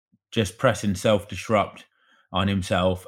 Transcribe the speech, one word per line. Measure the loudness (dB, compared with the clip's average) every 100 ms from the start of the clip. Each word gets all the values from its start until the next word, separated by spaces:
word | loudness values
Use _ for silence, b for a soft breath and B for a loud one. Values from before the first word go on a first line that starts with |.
| _ _ _
just | -2 -2 0
pressing | 0 2 -2 0
self-destruct | 2 2 -2 -12 0 0 0 -6 -20 _ _ _ _
on | -2 0
himself | -2 0 0 0 -2